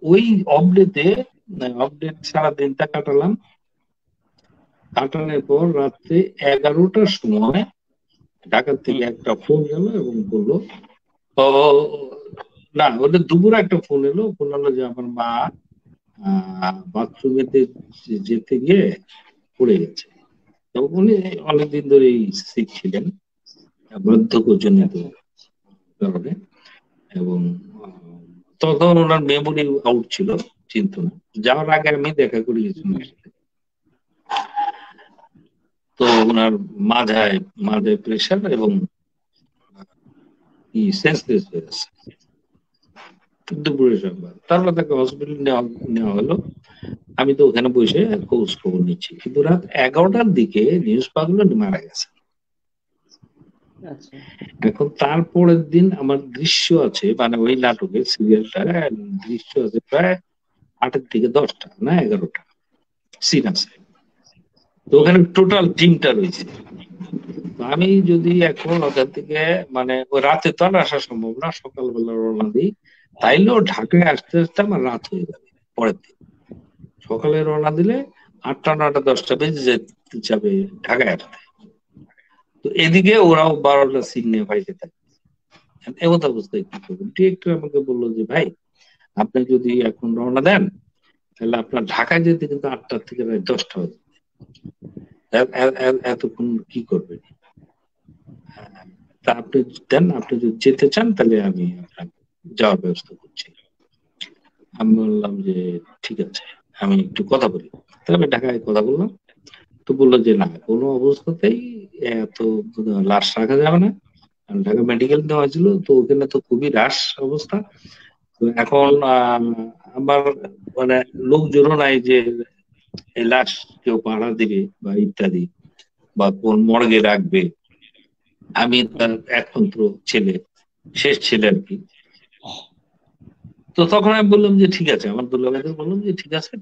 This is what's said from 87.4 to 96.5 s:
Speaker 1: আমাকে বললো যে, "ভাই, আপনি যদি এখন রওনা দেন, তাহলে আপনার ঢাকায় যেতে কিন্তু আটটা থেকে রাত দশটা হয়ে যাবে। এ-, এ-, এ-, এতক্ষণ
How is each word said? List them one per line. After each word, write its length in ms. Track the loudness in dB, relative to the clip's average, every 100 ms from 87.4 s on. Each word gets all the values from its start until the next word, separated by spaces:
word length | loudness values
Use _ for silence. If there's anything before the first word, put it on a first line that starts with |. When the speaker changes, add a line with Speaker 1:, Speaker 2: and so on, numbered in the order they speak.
| -4
Speaker 1:
আমাকে 280 | -4 -4 -4
বললো 360 | -2 -4 -4
যে, 100 | -4
"ভাই, 260 | -4 -2 -4 -6 _ _ _ _ _ -6
আপনি 280 | -4 -2
যদি 380 | 0 0 0 -2
এখন 320 | -2 -4 -6
রওনা 260 | -4 -2 0
দেন, 280 | 2 2 0 -6 _ _ _ _ _ -8
তাহলে 180 | -4 -4
আপনার 280 | -4 -6
ঢাকায় 400 | -4 -4 0 2
যেতে 220 | 2 0 -2
কিন্তু 220 | -6 -6
আটটা 300 | -8 -8 -10
থেকে 260 | -10 -8
রাত 160 | -6 -4
দশটা 400 | -4 -6 -6 -8
হয়ে 80 | -10
যাবে। 220 | -10 _ _ _ _ -20 _ -20 -20 -20 -20 -20 _ _
এ-, 200 | 0 0
এ-, 380 | 0 -2 0 0
এ-, 120 | 0
এতক্ষণ 540 | -2 -4 -6 -6 -4